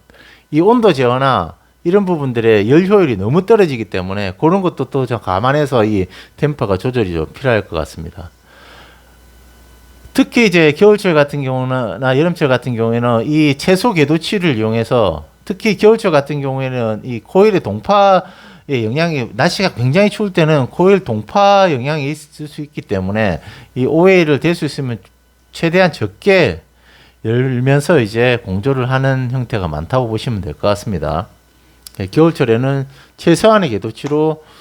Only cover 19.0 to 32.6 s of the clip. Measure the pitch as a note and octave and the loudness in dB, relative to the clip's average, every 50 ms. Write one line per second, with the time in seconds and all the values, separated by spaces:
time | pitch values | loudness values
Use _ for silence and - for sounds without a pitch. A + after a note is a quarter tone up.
19 | E3 F3 D#3+ C#3 A#2+ - - G#2+ C#3 F3 - - G3 F3 - A#2 A#2+ B2+ C#3 F#3 | -2 -2 -2 -4 -6 -6 -2 -2 -2 0 0 -2 -4 -4 -2 -2 -2 0 2 2
20 | G#3 G#3 - - G#3+ G3+ F3+ F3+ D#3+ D3+ D#3 C#3+ B2+ A#2 - - F3 F#3+ G3+ F#3 | 2 0 0 -2 -6 -2 0 0 2 2 2 0 0 -2 -2 0 2 4 4 2
21 | - - A2+ G#2+ G2+ - - G#3 G3+ G3+ G3+ G3 F#3+ F#3 D3+ A#2+ A#2 C#3+ D#3 D#3 | 0 -2 -6 -6 -6 -2 0 2 4 4 4 4 4 2 0 -2 -4 -4 -4 -4
22 | C3+ C#3 D#3 D3+ - - - - D3+ D3 - - D3 C#3+ _ - - - G2+ F#2+ | -4 -6 -6 -8 -12 -18 -18 -16 -16 -14 -14 -14 -14 -12 _ -14 -8 -6 -6 -4
23 | F#2 F#2 G2+ A2 A2 G2+ E2 - - - - - - - - C3 B2+ - - D#3+ | -4 -2 -2 0 0 0 -2 -4 -8 -14 -20 -20 -20 -12 -6 -4 -2 0 2 4
24 | F3 F#3+ F#3+ F3+ E3+ D3+ D3 B2 D3 D#3+ E3+ E3+ E3 C#3 - - C#3 B2 A#2 G#2 | 4 4 4 4 4 2 0 0 0 -2 -2 -2 -6 -8 -6 -8 -8 -8 -8 -10
25 | - _ _ _ _ _ _ _ _ _ - - - E3 E3 F#3 F#3 F3 - - | -12 _ _ _ _ _ _ _ _ _ -8 -6 -4 0 2 2 2 0 0 -4
26 | A#2 G2+ - _ - G3+ F#3+ F#3 D#3 G#2+ E2 D#2 - _ _ _ _ _ _ _ | -8 -8 -8 _ 0 2 2 4 2 2 -2 -4 -12 _ _ _ _ _ _ _
27 | _ _ _ _ - A2 A2+ B2 C3 C3+ C3 A#2+ B2+ C3+ C#3 C#3+ C#3 - F3+ C#3+ | _ _ _ _ -6 -2 -2 0 0 -2 -2 -2 0 2 2 2 2 2 2 2
28 | A#2 G2+ A2 A2+ A#2+ B2+ B2 A#2 - G2 F#2 G2 G2+ C#3 C#3 C3 B2 B2 C3 C3 | 2 0 0 0 0 2 0 -2 -2 -4 -6 -4 -2 -2 -2 -2 -2 -2 -2 0
29 | C3+ C3+ C3 C3 B2+ A#2+ B2+ C3 B2 - - G#2+ F#2 E2 D2+ D2+ D#2+ - - C3 | 0 0 -2 -2 -4 -4 -4 -6 -6 -4 -4 -4 -4 -4 -4 -6 -6 -4 -2 -2
30 | B2+ A2+ A2 A2 - C3 A#2 G2 E2 D#2 C#2+ - - G#2 G#2 G2 - B2 G2+ D#2+ | -2 -2 -4 -6 -4 -6 -6 -6 -6 -8 -8 -2 -2 -2 -2 -2 -4 -6 -6 -4
31 | D2+ D#2 D#2 E2 F#2+ - _ _ _ _ _ _ _ _ _ _ - - - - | -4 -4 -4 -4 -6 -8 _ _ _ _ _ _ _ _ _ _ -20 -16 -12 -10
32 | G2+ G2 - D3 D#3+ E3 D#3+ - C#3+ A2+ A2+ A#2 | -10 -4 0 2 2 2 2 0 0 0 0 0